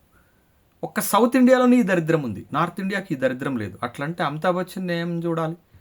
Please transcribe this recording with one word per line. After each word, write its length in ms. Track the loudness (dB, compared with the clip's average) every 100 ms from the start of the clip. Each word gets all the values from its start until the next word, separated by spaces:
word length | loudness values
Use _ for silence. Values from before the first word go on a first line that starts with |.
| _ _ _ _ _ _ _ _
ఒక్క 180 | -10 -6
సౌత్ 340 | 0 2 4 6
ఇండియాలోనే 420 | 6 6 6 4
ఈ 60 |
దరిద్రం 400 | 4 2 2 0
ఉంది, 220 | -2 -8 -6
నార్త్ 260 | -4 -4 -4
ఇండియాకి 340 | -6 -4 -6
ఈ 40 | -2
దరిద్రం 400 | -2 -2 -4 -4
లేదు. 220 | -6 -8
అట్లంటే 400 | -10 -8 -8 -4
అమితాబ్ 320 | -4 -2 -2 -2
బచ్చన్ 360 | -4 -8 -6
ఏం 280 | -4 -4 -4
చూడాలి, 380 | -4 -2 -4 -6 _ _